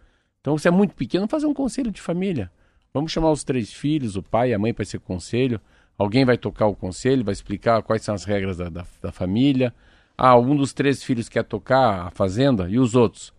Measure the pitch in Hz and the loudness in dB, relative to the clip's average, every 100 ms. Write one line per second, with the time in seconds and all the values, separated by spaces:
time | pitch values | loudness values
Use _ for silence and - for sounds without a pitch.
0 | _ _ _ _ - 151 180 180 208 - | _ _ _ _ -4 0 2 4 2 0
1 | 131 175 208 311 302 285 269 - 233 190 | -2 -2 0 -2 -2 -2 -4 -4 -6 -8
2 | - 175 196 151 90 _ _ _ _ 131 | -6 -4 -2 -4 -6 _ _ _ _ -6
3 | 156 160 160 147 - 131 104 - 143 156 | -4 0 2 0 -2 -4 -4 -4 -2 -2
4 | 117 98 - 110 127 104 110 - 104 98 | -2 -6 -2 0 2 0 -2 -2 -6 -8
5 | - 90 - 117 131 110 _ _ _ - | -8 -10 -4 -2 0 -2 _ _ _ -4
6 | 101 120 127 120 107 - 107 95 92 - | 0 2 4 2 0 0 -2 0 -8 -4
7 | 127 135 104 98 - 101 117 113 - 110 | 0 0 0 -6 -6 -4 0 0 0 -4
8 | - 101 92 101 95 87 87 82 - - | -2 -8 -2 -2 -2 -6 -8 -10 -14 -12
9 | 87 - 90 104 139 131 123 - _ _ | -14 -6 -2 2 2 2 -2 -4 _ _
10 | _ - 131 123 123 147 135 - 139 131 | _ 0 6 6 6 2 0 0 -2 -2
11 | - 120 110 120 - 104 - 131 123 95 | -2 -4 -2 -4 -4 -8 0 2 4 0
12 | 87 - 98 101 139 113 87 117 127 127 | -6 -2 -2 2 2 2 0 2 2 4
13 | 107 - - | 2 0 -20